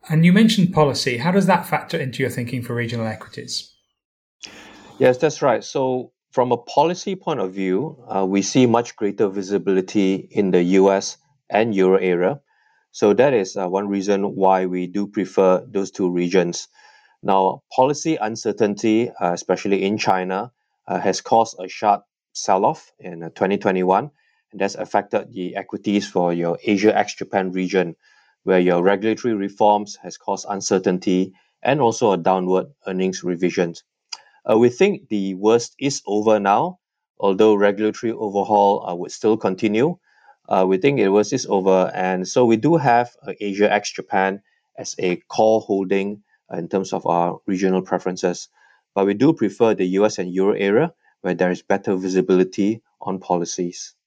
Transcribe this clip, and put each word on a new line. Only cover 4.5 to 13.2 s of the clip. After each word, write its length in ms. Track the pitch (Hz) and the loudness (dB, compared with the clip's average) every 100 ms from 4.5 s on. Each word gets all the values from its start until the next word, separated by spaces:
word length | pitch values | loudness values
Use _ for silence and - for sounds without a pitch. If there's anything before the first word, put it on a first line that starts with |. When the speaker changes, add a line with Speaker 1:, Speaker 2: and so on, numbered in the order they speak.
| - - - - - | -20 -20 -20 -20 0
Speaker 2:
Yes, 220 | 131 127 | 2 4
that's 240 | 156 139 | 0 0
right. 200 | 143 110 | 0 0
So 480 | - 147 131 127 - _ _ | -2 -4 -2 -4 -8 _ _
from 200 | - 123 | -2 0
a 60 | 120 | 0
policy 580 | - - 156 180 - 190 | 0 0 0 0 -6 -8
point 240 | 190 143 | -6 -4
of 140 | 92 | -4
view, 500 | 95 95 92 147 - - | -4 -2 -2 -2 -10 -6
uh, 180 | 98 95 | -2 0
we 140 | 98 | 0
see 240 | 95 139 123 | 0 4 4
much 300 | 117 117 - | 4 0 -4
greater 340 | 104 101 107 | -6 -2 -2
visibility 960 | 95 95 101 85 95 92 107 95 95 - | -2 -4 -4 0 0 0 0 0 0 -4
in 180 | - 98 | -2 2
the 140 | 90 | 2
U 280 | 87 95 95 | 4 4 6
S 260 | 98 98 - _ _ _ | 4 0 -12 _ _ _
and 240 | 104 117 98 | 0 0 2
Euro 220 | 92 95 | 4 4
area. 440 | 92 87 90 139 _ _ _ _ _ | 2 0 0 -2 _ _ _ _ _
So 220 | - 107 | 0 2
that 200 | 101 | 4